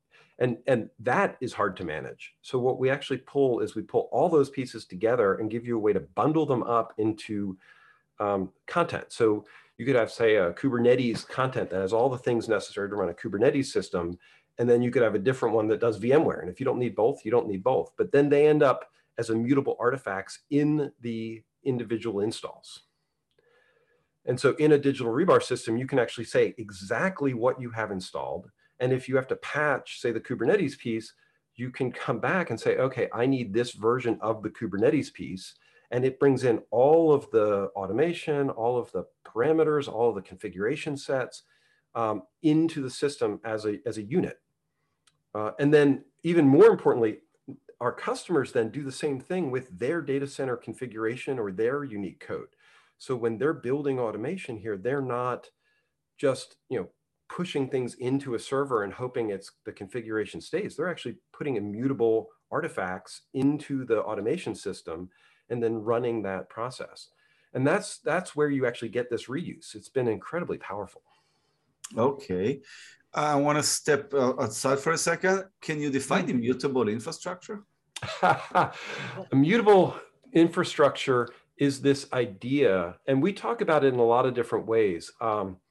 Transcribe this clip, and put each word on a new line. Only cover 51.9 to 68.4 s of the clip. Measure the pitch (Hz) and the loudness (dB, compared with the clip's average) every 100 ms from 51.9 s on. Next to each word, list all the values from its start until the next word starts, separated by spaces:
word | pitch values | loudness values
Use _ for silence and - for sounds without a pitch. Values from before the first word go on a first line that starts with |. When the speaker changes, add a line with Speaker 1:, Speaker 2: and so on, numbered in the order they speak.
| 104 95 - | -8 -8 -10
Speaker 1:
code. | - 95 - _ _ _ _ _ | -12 -10 -12 _ _ _ _ _
So | - 127 | -8 -2
when | 117 113 | -2 0
they're | 135 | -2
building | 160 120 143 143 131 | -2 -4 -2 -2 -2
automation | 117 104 123 185 - 113 | -2 -4 -6 -6 -8 -10
here, | 110 101 | -6 -6
they're | 107 143 | -4 -4
not | 135 120 123 120 - _ _ _ _ _ _ - | -2 -4 -4 -6 -10 _ _ _ _ _ _ -4
just, | 143 123 - _ - | -2 -2 -6 _ -8
you | 123 | -8
know, | 90 _ _ _ - | -8 _ _ _ -16
pushing | - 180 147 135 | -8 -6 -4 -2
things | 131 120 - | -2 -4 -6
into | 127 139 139 113 | -2 -2 -2 -6
a | |
server | - 135 139 120 | -4 -4 0 -2
and | 101 | -2
hoping | 95 123 123 113 | -6 -8 -4 -4
it's, | 98 - _ - | -6 -10 _ -16
the | |
configuration | - 95 127 110 110 101 85 | -14 -10 -10 -6 -4 -4 -8
stays. | - 165 196 - | -8 -6 -6 -6
They're | 175 | -6
actually | 160 127 107 _ | -6 -10 -12 _
putting | - 147 120 | -10 -4 -4
immutable | 104 104 135 113 113 110 107 _ - | -4 -4 -2 0 2 2 0 _ -8
artifacts | 123 160 - 92 92 - - _ | -6 -4 -4 -6 -6 -12 -20 _
into | 135 135 147 - 135 127 | -2 0 0 -4 -6 0
the | 110 | 0
automation | 101 107 104 175 - | 0 -4 -4 -4 -4
system | 98 101 90 - 82 92 _ _ _ - | -8 -8 -10 -10 -12 -12 _ _ _ -10
and | 120 | -4
then | 117 113 | -2 -2
running | 107 117 123 117 | -2 0 0 -4
that | 98 95 - | -4 -6 -8
process. | - 120 127 - - - _ _ _ _ | -10 -10 -10 -16 -16 -20 _ _ _ _
And | 131 135 | -2 0
that's, | 190 196 - | 0 -2 -8
that's | - 165 185 | -4 -4 -4
where | 147 | -2